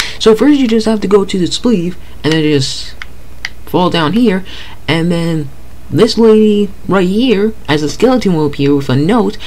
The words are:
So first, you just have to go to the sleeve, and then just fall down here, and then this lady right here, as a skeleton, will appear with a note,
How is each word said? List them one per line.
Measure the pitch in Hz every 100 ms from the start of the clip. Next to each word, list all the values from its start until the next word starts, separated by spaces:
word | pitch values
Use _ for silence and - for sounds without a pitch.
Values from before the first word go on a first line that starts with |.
| - -
So | 220 220
first, | 277 285
you | 240
just | 226 220
have | 214
to | 196
go | 202
to | 190 190
the | 170
sleeve, | - 247 208 175 180 - -
and | 147
then | 160
just | 151 143 135 - - - - - - - - - -
fall | 170 180
down | 170 151
here, | 208 240 185 - - - - -
and | 165 170
then | 170 170 160 139 - - - -
this | 135 226 220
lady | 226 220 214 208 202 - -
right | 190 180
here, | 208 262 196 214 - -
as | 147
a | 147
skeleton, | - 247 254 196
will | 160 147
appear | - 139 143
with | 135
a | 135
note, | 156 240 196 -